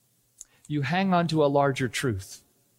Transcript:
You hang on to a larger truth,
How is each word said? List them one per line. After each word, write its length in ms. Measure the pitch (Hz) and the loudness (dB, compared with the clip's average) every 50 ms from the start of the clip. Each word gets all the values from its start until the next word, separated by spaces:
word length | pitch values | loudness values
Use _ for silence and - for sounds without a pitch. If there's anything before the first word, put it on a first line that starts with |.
| _ _ _ _ _ _ _ _ - - _ _ _ - | _ _ _ _ _ _ _ _ -20 -20 _ _ _ -6
You 140 | 151 147 | -6 -4
hang 320 | 139 127 165 185 196 190 185 | -2 -2 -2 0 0 2 2
on 140 | 175 170 160 | 2 2 2
to 180 | 160 156 147 | 2 2 2
a 0 | |
larger 420 | 143 143 143 139 143 131 - 135 120 | 4 4 4 2 2 0 0 -2 -4
truth, 540 | - - - 131 107 95 92 - - - - _ _ _ _ _ _ | -2 -2 -2 -2 -2 -4 -6 -12 -16 -20 -20 _ _ _ _ _ _